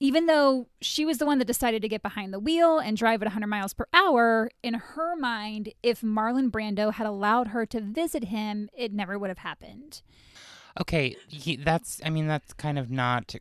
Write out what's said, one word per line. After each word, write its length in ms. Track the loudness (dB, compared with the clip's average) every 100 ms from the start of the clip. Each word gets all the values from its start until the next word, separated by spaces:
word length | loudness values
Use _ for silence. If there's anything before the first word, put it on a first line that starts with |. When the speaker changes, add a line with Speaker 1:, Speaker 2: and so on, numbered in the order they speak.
Speaker 1:
even 260 | 2 4 6
though 420 | 6 6 4 -2 _
she 240 | -4 -2
was 140 | 0 0
the 80 | 2
one 120 | 2
that 60 | 0
decided 360 | 0 0 0
to 60 | -2
get 140 | -4
behind 300 | -6 -8 -8
the 80 | -4
wheel 380 | 0 4 6 6
and 180 | 2 2
drive 240 | 2 2
at 60 | 0
a 40 |
hundred 160 | -2 -4
miles 260 | -4 -4
per 120 | -6 2
hour. 580 | 4 6 6 6 4 0 -4
In 120 | -6
her 400 | -6 -8 -6 -4 -2
mind, 560 | -4 -4 -6 -8 -10 -2
if 180 | 0 0
Marlon 500 | 0 0 2 2 0
Brando 420 | -2 -4 0 0
had 140 | 0 -4
allowed 420 | 0 2 2 0
her 180 | -2 -4
to 140 | -4
visit 440 | -4 -2 -2 -2
him, 440 | -4 -4 -4 -6 -8 -8
it 160 | -6
never 260 | -4 -4 -4
would 100 | -6
have 100 | -6
happened. 640 | -10 -12 -16 -20 -20 -20 -20 _ _ -20 -20 -20 -12 -8
Speaker 2:
Okay, 340 | -2 0 0 -4 -14
he, 260 | -8 -6
that's, 460 | -2 0 -2 -4 -8
I 60 | -4
mean, 160 | -2 0
that's 260 | -2 -6
kind 280 | -8 -4 -4
of 100 | -4
not 460 | -2 0 -2 -4 -14